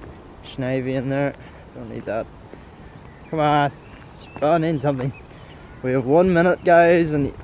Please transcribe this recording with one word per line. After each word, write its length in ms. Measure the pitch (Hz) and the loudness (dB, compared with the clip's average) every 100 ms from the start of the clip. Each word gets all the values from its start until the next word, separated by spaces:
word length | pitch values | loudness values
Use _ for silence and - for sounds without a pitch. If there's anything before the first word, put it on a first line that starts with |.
| - - - - | -18 -20 -20 -20
Snivy 500 | - - 127 135 127 | -16 -8 -4 -4 -2
in 140 | 131 131 | -4 -2
there, 260 | 139 139 - - - - | -2 -2 -6 -18 -20 -20
don't 160 | - 117 | -18 -14
need 140 | 117 110 | -12 -6
that. 200 | 107 - - - - - - - - - - - | -6 -6 -14 -20 -20 -20 -20 -20 -20 -20 -20 -8
Come 100 | 160 | -2
on, 320 | 147 147 143 - - - - - | 2 2 0 -4 -20 -20 -20 -20
spawn 440 | - - 147 165 | -16 -4 0 2
in 140 | 160 151 | 0 -2
something. 320 | 147 135 127 - - - - - - - | -2 -2 -4 -8 -18 -20 -20 -20 -20 -8
We 80 | 127 | -2
have 120 | 135 | -2
one 280 | 123 160 185 | 2 4 4
minute, 320 | 170 180 - | 4 2 2
guys, 460 | 180 170 170 170 165 | 4 6 6 4 2
and 240 | 147 139 - | 0 -2 -6